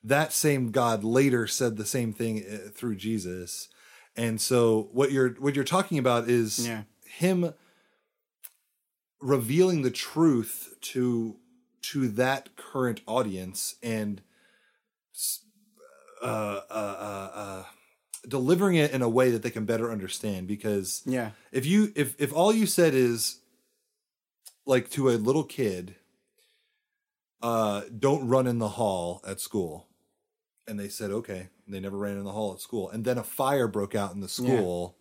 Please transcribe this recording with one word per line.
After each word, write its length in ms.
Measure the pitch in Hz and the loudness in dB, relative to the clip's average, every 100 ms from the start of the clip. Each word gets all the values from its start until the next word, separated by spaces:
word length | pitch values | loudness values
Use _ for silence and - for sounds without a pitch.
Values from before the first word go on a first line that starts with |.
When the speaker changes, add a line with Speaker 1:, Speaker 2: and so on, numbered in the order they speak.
Speaker 1:
That 280 | 110 139 156 | 2 2 2
same 380 | - 156 139 120 | 2 2 2 2
God 320 | 117 120 113 | 2 2 2
later 420 | 107 123 139 123 110 | 2 4 4 2 0
said 300 | - 123 107 | 0 -2 -2
the 80 | 104 | -4
same 260 | 135 117 | -2 -4
thing, 300 | 104 113 110 95 | -2 -4 -4 -6
uh, 200 | 104 101 | -12 -14
through 240 | - 123 98 | -8 -6 -4
Jesus. 720 | 104 110 90 90 90 - - _ - - _ - | -4 -4 -4 -10 -10 -12 -14 _ -20 -20 _ -4
And 260 | 117 110 | -4 -2
so 480 | - 123 117 110 104 | 2 4 6 4 2
what 180 | 117 135 | 0 2
you're, 200 | 135 127 | 4 2
what 200 | 120 139 | 2 -2
you're 100 | 139 127 | 0 0
talking 340 | 185 196 160 | 0 0 0
about 280 | 127 120 113 | 2 2 4
is 360 | 123 110 - 120 | 2 2 -2 -4
Speaker 2:
Yeah. 180 | 113 104 _ - | -6 -10 _ -20
Speaker 1:
him 480 | - 175 185 175 156 _ _ _ _ _ _ _ _ - _ _ _ _ _ _ _ | -2 0 2 0 -4 _ _ _ _ _ _ _ _ -20 _ _ _ _ _ _ _
revealing 600 | 131 135 113 151 185 170 | 0 0 2 4 4 4
the 100 | 127 | 0
truth 840 | 123 - 151 165 123 107 - - - | -2 -6 4 6 4 0 -8 -12 -14
to, 560 | - 127 123 117 113 104 _ _ _ _ | -8 -2 0 0 -2 -8 _ _ _ _
to 260 | - 147 127 | -8 -4 -4
that 460 | 104 127 135 - - | 0 0 0 -6 -20
current 460 | - 135 127 104 - | -10 -2 -2 -4 -4
audience 680 | 117 110 95 92 95 - - | -2 -2 -6 -8 -8 -10 -8
and 400 | 117 110 104 98 _ _ _ _ _ _ _ _ _ | -6 -4 -4 -8 _ _ _ _ _ _ _ _ _
s-, 280 | - - - _ _ _ _ - 69 - - | -8 -6 -6 _ _ _ _ -20 -20 -20 -10
uh, 400 | 120 110 104 101 - | -6 -4 -4 -6 -6
uh, 40 | |
uh, 580 | 110 104 95 104 98 95 | -6 -6 -6 -8 -10 -10
uh, 300 | 82 101 95 92 _ _ _ _ - 120 | -10 -10 -12 -14 _ _ _ _ -16 -6
delivering 480 | 135 127 175 196 170 | -2 2 4 4 4
it 160 | 147 | 4
in 100 | 135 | 2
a 80 | 120 | 2
way 220 | 117 127 | 4 4
that 100 | 117 | 4
they 80 | 117 | -2
can 160 | 113 107 | -4 -2
better 260 | 117 117 | 0 0
understand. 560 | 110 92 - 107 95 90 | -4 -6 -6 -4 -4 -4
Because 540 | 104 110 101 92 - 131 | -4 0 -2 -2 -6 -2
Speaker 2:
Yeah. 260 | 127 113 - _ | -2 -4 -10 _
Speaker 1:
if 140 | 131 135 | -4 4
you, 260 | 202 208 147 | 4 4 0
if, 200 | 143 - | -2 -2
if 140 | 143 | -2
all 200 | 147 190 | 4 4
you 120 | 226 208 | 4 2
said 280 | - 165 | 4 4
is, 460 | 135 123 117 - - _ _ _ _ _ _ _ _ _ _ - _ - | 6 4 2 -4 -6 _ _ _ _ _ _ _ _ _ _ -20 _ 2
like, 240 | 127 - | 2 2
to 180 | - 131 | 2 4
a 20 | 117 | 4
little 280 | 110 147 151 | 4 2 0
kid, 500 | - 113 92 92 98 _ _ _ _ _ _ _ _ _ _ _ _ _ _ | -2 -2 -2 -10 -16 _ _ _ _ _ _ _ _ _ _ _ _ _ _
uh, 420 | 117 113 107 101 - 113 | 0 2 2 0 -6 0
"Don't 300 | 135 147 127 | 2 2 4
run 200 | 131 127 | 4 4
in 100 | 120 | 0
the 100 | 107 | -2
hall 520 | 101 110 92 85 87 - | 0 0 0 -4 -6 -10
at 140 | 98 | -10
school." 480 | - 107 85 76 _ _ _ _ _ _ _ _ - | -4 -4 -4 -6 _ _ _ _ _ _ _ _ -12
And 100 | 104 | -10
they 100 | 101 | -10
said, 200 | - 107 | -8 -4
"Okay." 360 | 101 120 92 95 _ - | -6 -6 -12 -12 _ -12
And 80 | |
they 60 | 98 | -10
never 180 | 98 98 | -8 -6
ran 200 | 101 101 | -6 -6
in 60 | 98 | -8
the 60 | |
hall 180 | 104 107 | -6 -6
at 60 | 92 | -6
school. 300 | - 117 92 | -8 -6 -6
And 160 | 107 117 | -4 -2
then 120 | 123 | -2
a 60 | |
fire 440 | 104 - 135 143 117 | -4 -2 2 2 2
broke 280 | 104 98 110 | 0 -2 -2
out 180 | 98 | -4
in 60 | 95 | -6
the 60 | 95 | -8
Speaker 2:
Yeah. 320 | - 123 127 | -2 2 2
Speaker 1:
school. 400 | 92 87 87 _ | 2 -2 -6 _